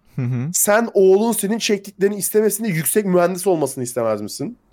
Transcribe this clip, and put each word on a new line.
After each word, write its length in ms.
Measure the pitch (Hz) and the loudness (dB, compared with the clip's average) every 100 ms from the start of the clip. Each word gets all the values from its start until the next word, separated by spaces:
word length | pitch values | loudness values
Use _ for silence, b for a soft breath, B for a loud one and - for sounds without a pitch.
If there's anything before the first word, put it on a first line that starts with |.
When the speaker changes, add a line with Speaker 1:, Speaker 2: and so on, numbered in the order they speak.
| _ - | _ -6
Speaker 1:
Hı 60 | |
hı. 280 | 123 123 139 | -4 -2 -4
Speaker 2:
Sen 360 | 180 - 208 233 | -2 2 2 2
oğlun 380 | - 190 190 226 | 4 6 6 4
senin 260 | 220 196 226 | -2 -2 -2
çektiklerini 580 | - 202 202 - 196 208 | -2 -2 -4 -2 -2 -2
istemesini 520 | - 214 214 208 220 | -2 2 2 0 -4
yüksek 360 | 160 151 214 196 | -2 0 0 2
mühendis 420 | 180 175 185 196 | 2 2 0 0
olmasını 360 | 170 139 - | 0 0 -4
istemez 380 | 123 127 113 107 | -6 -2 -2 -2
misin? 360 | 104 - 160 240 _ | -4 -8 -10 -10 _